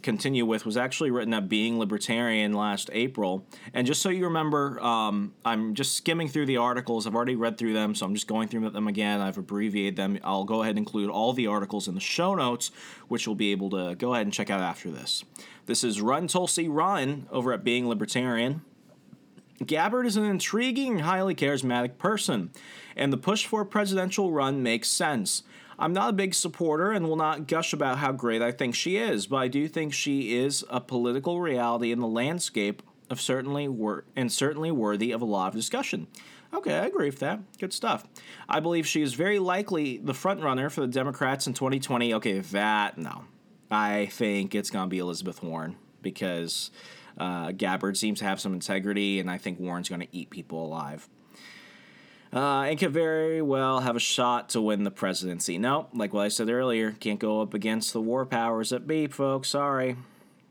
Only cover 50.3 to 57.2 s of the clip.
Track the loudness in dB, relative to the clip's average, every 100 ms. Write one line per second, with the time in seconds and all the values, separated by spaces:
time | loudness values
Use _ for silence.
50.3 | -12 -10 -8 -6 -6 -8 -10 -16 -20 -20
51.3 | -20 -20 -20 -20 -20 -20 -20 -20 -20 -6
52.3 | 0 2 2 2 2 2 2 2 2 2
53.3 | 2 2 2 4 4 2 2 0 2 4
54.3 | 2 0 0 2 2 0 0 -2 0 -2
55.3 | -4 -2 0 2 2 0 -4 -2 0 0
56.3 | 0 0 2 2 2 0 -2 -4 0